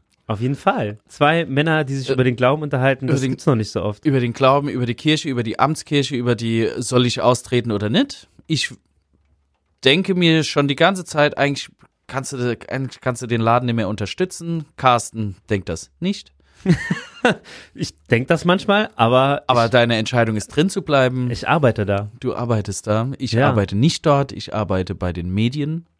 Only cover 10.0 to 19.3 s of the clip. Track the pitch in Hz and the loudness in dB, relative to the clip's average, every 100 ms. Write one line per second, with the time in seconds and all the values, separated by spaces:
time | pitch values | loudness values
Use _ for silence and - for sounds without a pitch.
10 | 190 180 170 160 151 151 139 135 170 190 | 0 2 4 2 0 0 0 2 2 0
11 | 165 151 143 - 143 135 - _ _ _ | -4 0 0 2 -2 -2 -10 _ _ _
12 | - 135 - 131 123 113 - 135 131 - | -10 -8 -8 -4 -4 -4 -6 -8 -8 -6
13 | 131 117 117 117 113 120 123 113 98 104 | -6 -6 -4 0 2 2 0 -2 -2 -4
14 | 101 - 185 - 165 165 143 - 127 120 | -6 -4 -6 -6 -6 -6 -8 0 4 4
15 | - 113 104 - - 101 90 82 - _ | 0 -6 -6 -8 -4 -4 -2 -8 -10 _
16 | 180 - - _ _ _ 185 160 - - | -6 -6 -12 _ _ _ 0 0 0 -6
17 | - - - - - - - - 170 _ | -8 0 0 0 -8 -20 -20 -10 -10 _
18 | - 117 135 165 175 185 - 202 214 - | 0 0 2 0 2 0 2 0 0 0
19 | 117 127 139 | 4 4 4